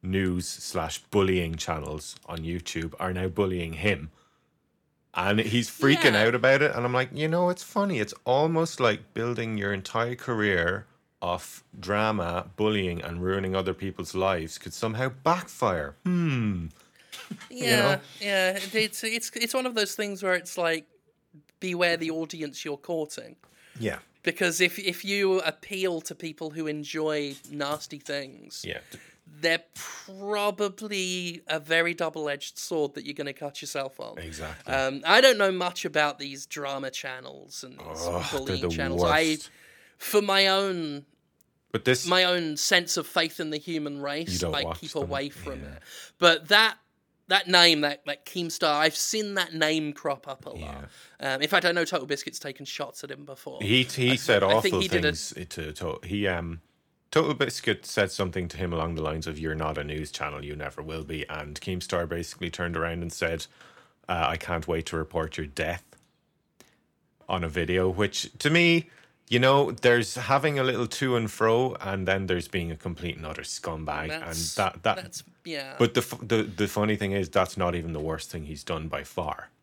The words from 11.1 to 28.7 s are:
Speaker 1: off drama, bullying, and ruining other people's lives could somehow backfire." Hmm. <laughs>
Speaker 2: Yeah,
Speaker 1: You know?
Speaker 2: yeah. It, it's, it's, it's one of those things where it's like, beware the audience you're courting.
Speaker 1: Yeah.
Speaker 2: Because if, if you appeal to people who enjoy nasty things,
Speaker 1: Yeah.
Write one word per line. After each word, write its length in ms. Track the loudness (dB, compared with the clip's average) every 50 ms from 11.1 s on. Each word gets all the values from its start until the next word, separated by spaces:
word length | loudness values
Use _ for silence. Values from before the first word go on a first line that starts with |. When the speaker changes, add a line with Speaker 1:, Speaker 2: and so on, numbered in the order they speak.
| _ _ -4
Speaker 1:
off 400 | -4 -4 -4 -6 -12 -16 -18 _ _ -18 -12
drama, 720 | -4 0 2 2 4 2 2 0 0 -2 -2 -4 -4 -6 -4
bullying, 460 | 0 0 2 2 2 0 0 -2 -4
and 200 | -6 -6 -6 -4 -2
ruining 320 | 0 0 0 0 0 0
other 180 | 0 0 0 -2
people's 400 | -4 -4 -8 -6 -6 -10 -6 -2
lives 460 | 0 2 2 2 2 -2 -6 -10 -12
could 140 | -12 -12 -8
somehow 340 | -4 -4 -2 -2 0 -2 -2 -4 0 2
backfire." 720 | 2 2 2 0 -8 -6 0 0 2 2 0 -2 -6 -8 _ _
Hmm. 640 | 0 0 2 2 2 2 2 2 2 0 0 -4 -6
<laughs> 60 | -10 _ -20 _ _ _ -20 _ -18 -18 -14 -14 -14 -14 -14 -16
Speaker 2:
Yeah, 160 | -10 -4 2
Speaker 1:
You 120 | 4 4 6
know? 240 | 6 4 4 2 -2 -10 -14 -6
Speaker 2:
yeah. 320 | -2 0 2 4 4 4 2 0
It, 180 | -6 -2 2
it's, 280 | 2 2 2 -2 -4 -4
it's, 280 | -2 -2 -2 -4 -4 -4
it's 180 | -4 -4 0 0
one 100 | -2 -2
of 80 | 0 0
those 220 | 0 0 0 0
things 260 | -4 -4 -4 -4 -4
where 140 | 0 0 0
it's 220 | 0 0 -4 -4 0
like, 280 | 0 2 0 0 -4 _ _ _ _ _ _ _ _ _ _ -20 _ _ _ _
beware 340 | -6 -4 0 2 4 4 4
the 160 | 2 0 -2
audience 540 | -2 -2 -4 -4 -6 -8 -8 -8 -8 -8 -8
you're 100 | -8 -8
courting. 600 | -8 -6 -4 -4 -4 -4 -4 -8 -14 -14 -16 -20 _ -20 _ _ _ -20 -20 -12 -4
Speaker 1:
Yeah. 200 | -4 -4 -4 -4 -12 _ _ _ _
Speaker 2:
Because 360 | -4 -2 2 0 0 4 4
if, 180 | 2 2 2 0
if 280 | -4 -4 -4 -4 -4
you 340 | -4 0 2 2 4 2 2
appeal 640 | 2 0 -4 _ -10 -8 -6 -2 -2 -2 -2 -2
to 120 | -6 -8 -12
people 360 | _ -10 -12 -10 -8 -10 -10
who 180 | -6 -6 -4 -4
enjoy 680 | -4 -6 -8 -8 -6 -4 -2 0 0 -2 -2 -4 -6 -10 -16 -12
nasty 480 | -6 -4 -2 -2 -2 -4 -6 -12 -14 -16
things, 640 | -10 -8 -8 -8 -8 -10 -16 -20 -20 -16 -14 -12 -10
Speaker 1:
Yeah. 120 | -8